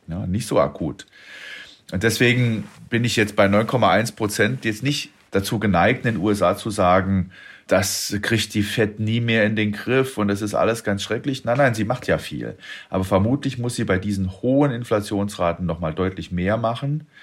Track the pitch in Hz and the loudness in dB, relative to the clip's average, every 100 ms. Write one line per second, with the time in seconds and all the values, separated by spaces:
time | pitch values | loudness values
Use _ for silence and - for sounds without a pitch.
0 | - 85 87 101 - - 135 - 80 - | -12 -8 -4 -4 0 0 0 -2 -8 -8
1 | - - - - - - - - - 98 | -16 -20 -20 -18 -18 -18 -18 -20 -8 0
2 | 110 107 123 120 120 107 - - - 117 | 0 4 4 4 2 0 -6 -16 -4 0
3 | 117 113 104 - 98 101 113 123 101 95 | 0 2 0 4 4 4 2 2 4 4
4 | 120 - 104 - 107 131 113 101 139 143 | 0 -2 -4 0 0 0 -4 -2 -4 -4
5 | - _ _ 98 - 113 107 85 98 127 | -8 _ _ -4 -2 -2 2 4 4 2
6 | 120 82 104 104 87 101 113 101 90 92 | -2 0 0 2 2 2 -4 2 4 4
7 | 92 95 87 - - - - 92 101 - | 4 0 0 -8 -20 -16 0 2 2 -4
8 | - 104 - 110 - 107 104 - 107 - | -4 -4 0 0 0 -2 -2 0 0 0
9 | 107 117 117 113 107 107 107 104 107 131 | 0 0 2 2 2 2 -2 -2 0 2
10 | 131 - 104 101 107 - 95 117 107 101 | 2 0 0 0 -2 2 2 0 -2 -4
11 | - 107 139 131 117 127 135 110 107 123 | -2 -4 -4 -4 -2 2 2 2 -2 -2
12 | - 78 - 73 58 - - - - 95 | 0 -2 -2 -8 -10 -12 -16 -18 -6 -4
13 | 92 95 107 143 143 127 120 120 107 107 | 2 2 2 0 -2 -4 -6 -2 0 0
14 | 98 98 92 - 123 135 143 117 120 107 | 0 -2 -2 -2 0 4 2 0 -2 -2
15 | 104 104 101 - 87 85 87 82 80 80 | 0 -2 -2 0 -2 0 -4 -2 -4 -2
16 | 92 95 82 87 92 113 113 120 139 151 | -2 -2 -6 -2 0 0 -2 -2 -4 -6
17 | - - | -8 -20